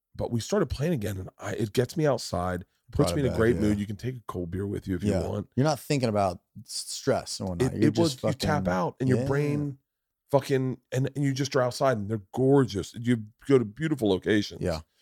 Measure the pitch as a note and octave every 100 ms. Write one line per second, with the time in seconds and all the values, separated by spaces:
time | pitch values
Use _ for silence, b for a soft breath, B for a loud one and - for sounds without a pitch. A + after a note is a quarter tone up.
0 | _ - - A#2 - G#3 C#3+ - D#3+ C#3+
1 | G2+ G2 F#2 - - - G#2+ - A#2+ E3
2 | D3 A#2+ - F2+ F2+ F2+ - _ _ -
3 | D3 D3+ C3 G#2 A2+ B2 G#2+ G2+ G#2 G2+
4 | A#2+ B2+ - F#2+ E2+ F#2+ G2+ G2+ G2 F2+
5 | G#2 F#2+ F2 G#2 - - D3+ C#3 - C#3+
6 | A#2 G#2 F#2+ F2 _ - - - - -
7 | - G#2+ - - F#2+ F2+ B2+ G2+ D3 -
8 | E3 C3 A2 - - D3 - F#3 E3 -
9 | C3 A#2 C3+ C#3+ D3 D3 C#3+ - _ _
10 | _ _ - C#3 - C3 C3 A#2 - B2
11 | C3+ - C#3 C3+ C3+ C3+ B2 - C3+ A2+
12 | G2+ A2 - - C3 C#3 A2 G2 - -
13 | A#2+ A#2+ G#2 _ - C3+ G#2+ G2+ D#3+ C#3
14 | G#2+ F#2 F#2 G#2+ - E2+ F#2 D#2 - b